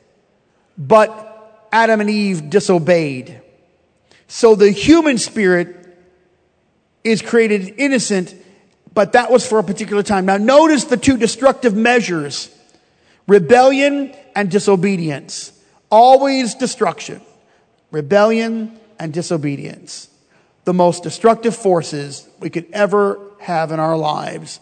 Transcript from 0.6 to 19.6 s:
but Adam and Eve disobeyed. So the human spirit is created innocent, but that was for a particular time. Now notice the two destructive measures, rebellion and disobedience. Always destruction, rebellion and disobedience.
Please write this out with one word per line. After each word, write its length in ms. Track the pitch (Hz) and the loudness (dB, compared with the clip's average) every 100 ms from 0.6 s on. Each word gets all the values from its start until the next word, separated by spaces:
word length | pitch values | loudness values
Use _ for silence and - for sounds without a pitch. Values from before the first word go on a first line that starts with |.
| _ - | _ -10
but 880 | 139 220 214 - - - - _ - | 2 4 4 -2 -20 -20 -20 _ -4
Adam 300 | 220 226 220 | 0 2 2
and 80 | 208 | 0
Eve 400 | 214 202 180 151 | -2 -2 -4 -2
disobeyed. 920 | 196 196 180 156 175 151 131 127 120 _ _ _ _ _ _ _ _ _ | -2 2 0 2 0 0 -8 -14 -20 _ _ _ _ _ _ _ _ _
So 280 | - 233 214 | 0 2 6
the 160 | 202 | 4
human 460 | 208 - 330 311 240 | 2 4 4 4 -2
spirit 560 | - 226 190 180 175 - - _ _ _ _ _ _ _ _ _ _ _ | -4 -2 0 0 -2 -10 -20 _ _ _ _ _ _ _ _ _ _ _
is 180 | 220 220 | -2 -2
created 540 | - 233 226 208 185 - | 0 0 2 0 -4 -4
innocent, 580 | 277 262 - 196 175 - _ _ _ _ _ | -2 -2 -2 -4 -4 -12 _ _ _ _ _
but 200 | - 196 | -2 2
that 180 | 247 240 | 2 4
was 160 | 240 - | 2 2
for 120 | 220 | -2
a 40 | |
particular 400 | 175 196 208 208 | -2 -6 -4 -4
time. 220 | 196 196 185 | -2 -2 0
Now 100 | 196 | 0
notice 480 | 214 277 320 302 | 4 4 6 2
the 140 | - 247 | 0 -2
two 180 | - 262 | 0 0
destructive 580 | 220 - 269 254 247 | 0 2 0 2 0
measures, 760 | 202 233 247 185 170 143 135 - _ _ _ _ _ _ _ - | 0 2 0 0 -6 -6 -10 -14 _ _ _ _ _ _ _ 2
rebellion 880 | 202 156 240 262 269 285 285 269 - - - | 2 4 4 4 4 0 -2 -8 -12 -12 -6
and 160 | 202 | -2
disobedience. 1000 | 196 202 196 190 190 160 143 - - - _ _ _ - | -2 0 0 0 -2 -4 -8 -10 -16 -16 _ _ _ 0
Always 680 | 214 247 262 277 269 240 - | 4 6 6 4 -2 -4 -4
destruction, 680 | 247 - 196 160 - - _ _ _ _ _ _ _ | -6 -4 -4 -6 -12 -18 _ _ _ _ _ _ _
rebellion 840 | 156 143 202 214 226 226 226 220 - _ - | -10 0 2 2 0 -4 -6 -10 -16 _ -14
and 140 | 165 | -10
disobedience. 960 | 151 170 170 147 139 | -8 -6 -4 -6 -8